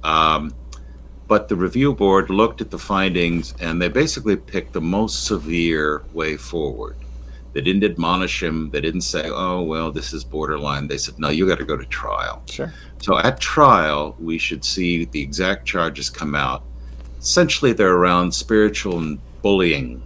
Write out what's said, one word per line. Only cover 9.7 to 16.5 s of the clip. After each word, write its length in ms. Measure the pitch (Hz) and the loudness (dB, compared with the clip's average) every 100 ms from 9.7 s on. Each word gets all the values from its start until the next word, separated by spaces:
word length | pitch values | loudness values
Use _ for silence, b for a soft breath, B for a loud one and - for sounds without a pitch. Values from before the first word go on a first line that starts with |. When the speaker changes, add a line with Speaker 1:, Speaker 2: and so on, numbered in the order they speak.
| 80 82 | -2 -4
Speaker 1:
this 220 | 76 73 | -6 -8
is 100 | 80 | -10
borderline." 640 | - 76 78 76 73 71 71 | -8 -6 -4 -4 -4 -4 -4
They 100 | 71 | -6
said, 220 | - - | -6 -6
"No, 80 | 73 | -4
you 180 | 76 95 | 0 2
gotta 200 | 82 - | 2 0
go 100 | 76 | -4
to 80 | |
trial." 580 | 69 - - 50 50 - - | -4 -8 -4 -4 -6 -8 -12
Speaker 2:
Sure. 220 | - 160 B B B | -8 -8 B B B
Speaker 1:
So 160 | - 92 | -2 2
at 240 | 95 131 | 2 0
trial, 760 | - - 143 104 78 73 76 - | -2 6 8 8 6 0 -2 -6
we 180 | 82 82 | -6 -4
should 260 | - 76 | -4 -4
see 400 | - - 90 85 | -4 -2 0 0
the 180 | 82 76 | -2 -4
exact 440 | 69 71 92 98 - | -6 0 0 0 -2
charges 440 | 92 82 71 - | 0 -2 -2 -8
come 240 | - 78 | -6 -4
out. 300 | 73 67 | -2 -2